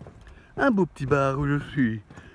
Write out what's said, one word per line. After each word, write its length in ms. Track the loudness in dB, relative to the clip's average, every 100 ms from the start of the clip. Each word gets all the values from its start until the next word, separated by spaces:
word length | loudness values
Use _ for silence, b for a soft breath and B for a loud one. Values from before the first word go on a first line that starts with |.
| -20 -20 B B B 0
un 140 | 2
beau 120 | 2
petit 220 | 0 -2 0
bar 320 | 2 2 0
où 80 | 0
je 140 | -2 -2
suis 300 | 0 0 0 -10 B B